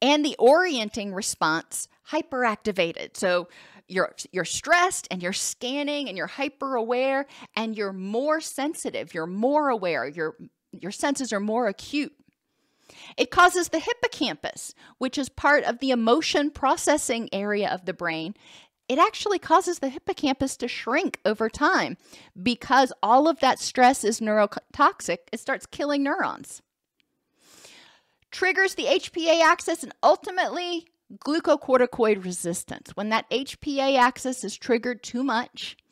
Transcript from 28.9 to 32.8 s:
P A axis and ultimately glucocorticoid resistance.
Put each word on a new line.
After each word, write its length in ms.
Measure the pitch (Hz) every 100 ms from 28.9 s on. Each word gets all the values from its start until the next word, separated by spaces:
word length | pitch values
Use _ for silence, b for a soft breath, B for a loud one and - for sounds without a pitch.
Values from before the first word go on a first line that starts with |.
| 370 -
P 160 | 339 320
A 140 | 330
axis 400 | 320 339 - 330
and 120 | 247 -
ultimately 840 | 262 - - 370 262 294 349 339 - _ _ 202
glucocorticoid 1000 | 269 320 320 302 - 247 247 - 220 196
resistance. 640 | 180 180 170 185 - -